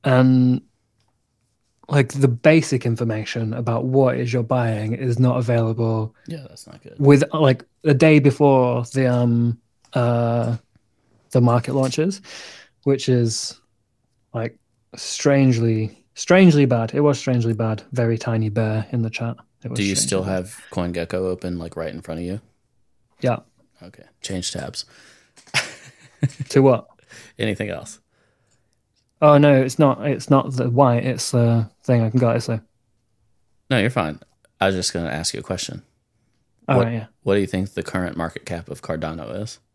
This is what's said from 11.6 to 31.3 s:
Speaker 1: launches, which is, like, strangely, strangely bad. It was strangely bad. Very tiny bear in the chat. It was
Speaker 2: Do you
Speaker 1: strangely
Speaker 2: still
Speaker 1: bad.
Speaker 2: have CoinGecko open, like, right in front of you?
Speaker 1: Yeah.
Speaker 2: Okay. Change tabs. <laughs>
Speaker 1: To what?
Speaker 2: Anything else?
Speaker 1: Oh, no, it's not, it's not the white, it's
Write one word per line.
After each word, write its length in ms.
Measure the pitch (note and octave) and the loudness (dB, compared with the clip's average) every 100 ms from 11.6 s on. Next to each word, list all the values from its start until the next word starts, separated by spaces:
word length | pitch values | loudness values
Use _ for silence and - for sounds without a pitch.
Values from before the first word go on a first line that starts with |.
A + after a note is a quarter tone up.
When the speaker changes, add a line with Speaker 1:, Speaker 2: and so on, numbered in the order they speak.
| - | -2
Speaker 1:
launches, 480 | C3+ C3 C3 E3+ G3 - - - - _ _ | -4 -2 -2 -4 -6 -16 -20 -20 -20 _ _
which 260 | C#3 C3+ - | -2 -2 0
is, 500 | B2 A#2 A2 - - _ _ _ _ _ _ _ | 0 0 -4 -10 -14 _ _ _ _ _ _ _
like, 240 | A#2 A2+ _ _ _ _ - | -10 -10 _ _ _ _ -16
strangely, 1080 | - - C#3+ C#3 C3 A#2 A#2 A2 A2 _ _ - | -12 -4 0 2 2 2 0 -2 -4 _ _ -16
strangely 500 | - F3+ F#3 D3 C3+ | 2 6 8 6 2
bad. 280 | A#2 A2+ | 2 -2
It 80 | C3+ | 0
was 160 | D3 C3 | 0 0
strangely 360 | - B2 A2+ | -2 -2 -2
bad. 300 | A2 A2+ A2 - | -2 -2 -4 -6
Very 260 | B2 A#2 A2+ | -2 -2 -2
tiny 320 | - A2+ A2 | -4 -2 -2
bear 360 | G#2 A2 A2 G#2 | -2 -2 -2 -4
in 100 | B2 | -4
the 80 | A2+ | -4
chat. 280 | - A#2 A#2 _ _ | -6 -10 -10 _ _
It 80 | - | -10
was 60 | A#2+ | -4
Speaker 2:
Do 60 | |
you 120 | G2 F#2+ | -2 -2
Speaker 1:
strangely 120 | - | -2
Speaker 2:
still 160 | F#2+ | -4
Speaker 1:
bad. 60 | F#2+ | -2
Speaker 2:
have 320 | F#2 F2+ - - | -6 -8 -16 -10
CoinGecko 420 | - F2+ E2+ E2 | -6 -6 -6 -6
open, 440 | F#2 F#2 F2+ F2+ F2 | -4 -4 -6 -8 -8
like, 180 | E2+ E2 | -10 -10
right 180 | D#2+ | -10
in 80 | - | -12
front 180 | E2 E2 | -12 -10
of 60 | F2 | -8
you? 160 | G2+ _ _ _ _ _ _ _ _ | -10 _ _ _ _ _ _ _ _
Speaker 1:
Yeah. 180 | C3 A2+ _ _ _ _ | -4 -4 _ _ _ _
Speaker 2:
Okay. 240 | F2 - _ _ | -20 -20 _ _
Change 300 | - F#2+ F2+ | -10 -8 -8
tabs. 340 | - - - - _ - _ _ _ _ | -10 -10 -12 -16 _ -20 _ _ _ _
<laughs> 120 | - - - - _ - _ C#3 - C#3+ | -8 -8 -18 -20 _ -20 _ -6 -6 0
Speaker 1:
To 120 | C#3 | 4
what? 240 | C3+ A#2 - _ _ - - - | 4 2 -4 _ _ -20 -20 -8
Speaker 2:
Anything 320 | A2 F#2+ G#2 | -6 -4 -8
else? 320 | E2 - - _ _ _ _ _ _ _ _ _ _ _ _ | -10 -14 -20 _ _ _ _ _ _ _ _ _ _ _ _
Speaker 1:
Oh, 160 | D3+ D3 | 6 8
no, 240 | D3 C3+ | 6 4
it's 180 | C3 - | 2 2
not, 260 | C#3+ C3 C#3+ | 2 2 -4
it's 240 | C3 - | -6 2
not 220 | C#3 C#3 | 2 2
the 160 | B2+ B2 | -4 -2
white, 360 | A#2+ C3+ A#2+ B2+ | 4 4 4 -2
it's 260 | A#2+ - | -6 -2